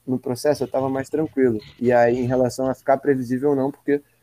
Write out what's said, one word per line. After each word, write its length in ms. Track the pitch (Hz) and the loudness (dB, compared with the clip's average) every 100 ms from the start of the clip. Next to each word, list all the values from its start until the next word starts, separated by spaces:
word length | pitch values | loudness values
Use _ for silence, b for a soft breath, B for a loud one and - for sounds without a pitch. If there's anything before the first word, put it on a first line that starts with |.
| - | -6
no 140 | 127 | -4
processo, 440 | 131 120 147 139 | -4 -2 0 0
eu 40 | 127 | -2
tava 220 | 135 135 | -2 -2
mais 200 | 135 135 | -4 -4
tranquilo. 500 | 147 156 139 127 107 - - | -4 -4 0 0 0 -8 -4
E 120 | 120 | 2
aí, 260 | 120 120 127 | 4 4 2
em 60 | 120 | 0
relação 420 | 127 127 123 131 | 0 0 -2 -4
a 60 | 123 | -4
ficar 220 | - 135 | 0 0
previsível 540 | 147 131 120 127 143 | 2 0 0 -2 0
ou 40 | 139 | 0
não, 160 | 135 | -2
porque 300 | - - 143 _ _ | -4 -2 -2 _ _